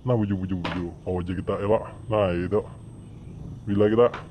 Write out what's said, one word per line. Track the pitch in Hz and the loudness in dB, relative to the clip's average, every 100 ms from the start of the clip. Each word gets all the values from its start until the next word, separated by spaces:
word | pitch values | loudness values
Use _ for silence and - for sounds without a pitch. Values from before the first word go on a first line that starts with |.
Nah, | 127 123 | 2 2
buju, | 104 | 2
buju, | 98 92 92 | 0 0 -2
buju. | 85 87 87 82 | -2 -4 -6 -8
Kau | - 90 | -4 -4
aja | 87 92 | -2 -4
kita, | 82 98 | -2 -2
ya, | 101 | 2
Pak. | 110 107 - - | 2 0 -12 -2
Nah, | 110 98 | 2 4
itu. | 87 90 101 - - - - - - - - - - - | 2 2 0 -2 -12 -16 -16 -16 -16 -14 -12 -12 -12 -2
Bila | 101 104 | 4 6
kita | 110 120 - - | 8 4 4 -12